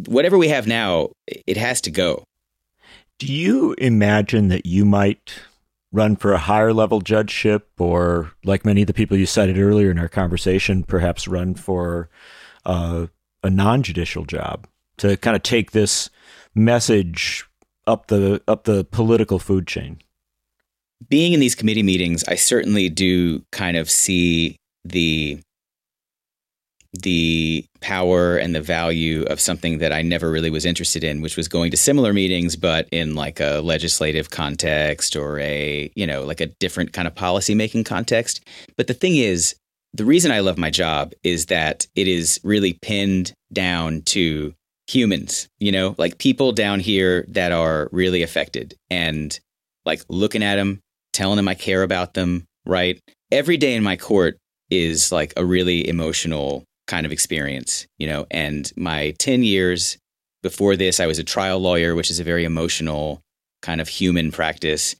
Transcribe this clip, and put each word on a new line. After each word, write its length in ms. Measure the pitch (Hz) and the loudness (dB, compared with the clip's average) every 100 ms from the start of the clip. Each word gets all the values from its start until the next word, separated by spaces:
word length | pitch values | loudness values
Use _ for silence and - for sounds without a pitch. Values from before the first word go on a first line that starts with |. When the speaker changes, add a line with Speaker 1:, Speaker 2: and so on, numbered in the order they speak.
| - | 0
Speaker 1:
whatever 300 | 120 175 185 | 2 4 4
we 120 | 156 | 4
have 180 | 139 110 | 2 0
now, 420 | 117 104 82 - - - | 0 2 0 0 -6 -16
it 320 | - - 98 | -10 -4 -2
has 240 | 120 127 | -2 -2
to 80 | - | -4
go. 340 | 78 87 67 - _ _ _ _ _ _ - _ _ | 0 0 -2 -8 _ _ _ _ _ _ -20 _ _
Speaker 2:
Do 80 | 139 | -6
you 480 | 143 180 262 320 - | -2 0 2 0 2
imagine 720 | 127 110 104 107 101 113 101 | 2 4 4 4 2 2 4
that 180 | 90 87 | 2 0
you 180 | 95 101 | 4 4
might 480 | 101 101 - - - - _ _ _ _ | 4 2 0 -8 -20 -20 _ _ _ _
run 240 | 101 107 101 | 0 2 2
for 180 | 101 | 2
a 40 | 92 | 2
higher 360 | 78 107 110 | 2 2 4
level 280 | 110 107 110 | 4 2 2
judgeship, 640 | 90 107 104 - 110 104 - - | 2 0 0 0 0 0 -2 -2
or, 520 | 87 87 87 87 80 - | 0 2 2 0 -2 -6
like 220 | 95 98 107 | -2 0 2
many 160 | 101 | 4
of 60 | 101 | 2
the 60 | |
people 240 | 107 107 98 | 2 2 2
you 80 | 92 | 2
cited 320 | - 95 92 | 2 2 4
earlier 320 | 101 104 101 | 4 6 4
in 80 | 85 | 2
our 100 | 85 | -2
conversation, 760 | - 90 87 95 95 - 95 | -2 0 0 2 2 2 0
perhaps 440 | - 90 87 - - | 0 0 0 -2 -4
run 280 | 92 90 90 | -4 -4 -6
for, 520 | - 90 87 85 85 _ - - - - 90 | -4 -4 -2 -4 -6 _ -20 -20 -20 -10 -4
uh, 400 | 90 85 85 82 - _ _ | -2 -2 -4 -6 -10 _ _
a 80 | 95 | 0
non-judicial 760 | 95 101 131 127 82 82 85 73 | 2 4 2 0 -4 -4 -6 -6
job 420 | 73 - - - _ _ - | -6 -6 -10 -14 _ _ -2
to 200 | 101 98 | 0 2
kind 180 | 117 104 | 2 0
of 60 | |
take 300 | - 120 98 | 2 0 2
this 400 | 110 101 - - - - - - | 2 2 0 -4 -12 -20 -20 -4
message 920 | 110 113 120 - 107 87 82 - - - _ _ _ - | 2 4 4 4 4 2 -4 -6 -8 -12 _ _ _ 0
up 200 | 110 - | 0 2
the, 360 | 104 98 101 - | 2 2 2 0
up 180 | 107 - | 0 2
the 180 | 101 | 0
political 560 | 90 - 113 113 107 92 | 0 0 4 4 4 0
food 260 | - 95 85 | 2 0 0
chain? 340 | - - - _ _ _ _ _ _ _ _ _ _ - | -8 -10 -14 _ _ _ _ _ _ _ _ _ _ 0
Speaker 1:
Being 240 | 143 170 | 2 4
in 60 | 165 | 4
these 160 | 127 - | 4 2
committee 260 | 107 110 | 0 2
meetings, 400 | 98 92 87 85 - | 2 2 0 -2 -2
I 80 | 87 | 0
certainly 540 | - 123 95 104 92 | 2 2 2 2 0
do 540 | 82 95 90 87 78 - | 0 2 4 2 0 -6
kind 240 | - 90 85 | -6 -2 -2
of 140 | 80 | 0
see 680 | - - 90 87 82 82 - _ _ | 0 2 2 2 2 -2 -6 _ _
the, 560 | 85 90 82 78 76 73 - _ _ _ _ _ _ _ _ _ _ _ _ _ _ | -6 0 0 0 -4 -8 -14 _ _ _ _ _ _ _ _ _ _ _ _ _ _
the 720 | - 92 85 82 82 80 80 - _ | -8 -2 0 2 0 0 -4 -6 _
power 560 | - 95 90 90 87 87 | -6 -2 2 2 2 2
and 180 | 87 80 | 0 -4
the 60 | |
value 600 | 78 82 85 82 80 78 | -2 -2 0 0 0 -2
of 180 | - 78 | -2 -2
something 380 | - 85 85 80 | -2 -2 -4 -2
that 120 | 78 | -2
I 100 | 76 | 0
never 300 | 85 85 82 | -2 -2 -2
really 180 | 80 82 | -2 -2
was 160 | 78 85 | -2 -2
interested 380 | 82 85 80 | -2 -4 -4
in, 160 | 78 73 | -4 -4
which 160 | 80 - | -6 -6
was 140 | 82 | -4
going 200 | 85 85 | -2 0
to 60 | 95 | 2
similar 360 | - 139 113 | 2 4 4
meetings, 420 | 101 92 90 87 82 | 2 2 0 -2 -2
but 320 | 85 80 - | 0 0 -2
in, 220 | 85 78 76 | -4 -4 -4
like, 260 | 73 - | -6 -4
a 180 | 73 73 | -2 0
legislative 720 | 82 80 82 - 78 78 76 | -2 -2 -2 -2 -2 -2 -4
context 880 | - 73 71 82 76 76 73 - 78 | -6 -6 -4 -2 0 0 -2 -4 -4
or 200 | 73 73 | -4 -4
a, 520 | 73 73 73 73 71 - | -4 -4 -4 -6 -8 -6
you 120 | 85 | -4
know, 160 | 69 | -4
like, 160 | 69 80 | -6 -6
a 60 | 78 - | -6 -4
different 320 | 92 90 82 | -6 -4 -4
kind 160 | - 85 | -4 -6
of 40 | |
policymaking 720 | - 92 95 95 107 107 117 107 | -4 -2 0 0 0 0 -4 -4
context. 640 | 92 117 117 117 - - - - - | -4 -2 -2 -2 -8 -12 -20 -12 -6
But 100 | - | -4
the 60 | |
thing 240 | 123 185 156 | -2 0 2
is, 380 | 110 87 - - _ _ _ | 2 0 -2 -4 _ _ _
the 120 | - 107 | -2 4
reason 260 | 165 160 | 4 4
I 80 | 110 | 2
love 180 | 95 85 | 2 0
my 140 | 82 | -2
job 400 | 82 82 76 71 - | 0 0 -2 -4 -4
is 260 | 87 82 - | -2 -2 -2
that 380 | 87 78 - - - | 0 0 -4 -6 -2
it 120 | 95 | 0
is 320 | 87 82 - 95 | 0 -2 -2 0
really 340 | 104 95 85 | 2 2 -2
pinned 520 | - 104 101 92 87 - _ | -6 -2 0 0 -2 -10 _
down 500 | 101 92 85 80 78 | -4 -2 -2 -4 -4
to 500 | 80 101 82 76 76 - _ _ - | -4 0 0 -2 -6 -10 _ _ -4
humans, 640 | 135 110 87 - - - _ | 0 2 0 -4 -8 -10 _
you 140 | 101 | -2
know, 220 | 95 95 - | 0 -2 0
like, 200 | 87 - | -2 0
people 360 | 135 127 131 | 0 2 0
down 260 | 110 104 98 | 0 0 0
here 460 | 95 95 92 90 - | 0 2 2 2 0
that 240 | 95 87 | -2 0
are 380 | 85 82 78 - | 0 0 0 -2
really 320 | 90 90 90 | 0 0 0
affected, 520 | 82 78 73 60 - - _ | -2 -4 -4 -8 -10 -16 _
and, 480 | 87 82 78 76 - _ _ _ _ 82 | -4 -2 -4 -6 -10 _ _ _ _ -6
like, 160 | 78 - | -6 -6
looking 340 | 87 104 113 | -2 -2 0
at 160 | 104 101 | 0 0
'em, 220 | 98 98 _ _ _ | -2 -6 _ _ _
telling 260 | - 98 104 | -4 0 0
them 100 | 98 | 0
I 80 | 95 | -2
care 280 | - 92 | -2 0
about 300 | 95 92 90 | 0 -2 -2
them, 320 | 95 90 90 - _ - | -4 -2 -4 -8 _ -2
right? 340 | 90 90 87 _ _ _ | 0 0 -2 _ _ _
Every 260 | 131 143 170 | 0 2 2
day 160 | 139 117 | 2 0
in 80 | |
my 140 | 104 90 | -2 -2
court 400 | - 104 82 - _ _ _ | 0 2 2 0 _ _ _
is, 420 | 92 82 80 - | 0 0 0 0
like, 220 | 85 78 - | 0 -2 -2
a 100 | 90 | 0
really 420 | 90 90 87 - | 2 2 0 0
emotional 760 | 85 80 80 82 78 69 69 - _ - | -2 -2 -4 -4 -4 -4 -6 -10 _ -8
kind 180 | 87 78 | -6 -4
of 60 | |
experience, 760 | 71 - 78 69 67 - - - _ | -4 -4 -4 -4 -6 -8 -8 -10 _
you 80 | 78 | -6
know, 220 | 76 - | -6 -6
and 420 | 82 76 73 69 - | -6 -4 -6 -8 -8
my 380 | 85 76 76 76 | -6 -4 -4 -4
ten 260 | - 127 | -2 0
years 540 | 113 95 90 87 - - _ _ _ _ | 2 2 2 0 -4 -8 _ _ _ _
before 320 | 92 - 101 95 | -10 0 0 2
this, 240 | 92 87 | 0 0
I 80 | 85 | 0
was 100 | 78 | -2
a 60 | |
trial 340 | 82 - 95 92 | -4 -4 -2 -2
lawyer, 380 | 92 87 85 82 | 0 2 2 0
which 160 | 80 | -2
is 80 | 82 | -4
a 40 | |
very 200 | 82 85 | -2 -2
emotional 800 | 82 80 80 - 80 76 76 69 _ _ _ _ | -2 -2 -4 -4 -4 -4 -6 -8 _ _ _ _
kind 180 | - 80 | -8 -6
of 60 | 78 | -6
human 440 | - 92 87 80 | -2 0 0 -2
practice. 640 | 80 80 78 78 76 - | -2 -4 -2 -4 -2 -4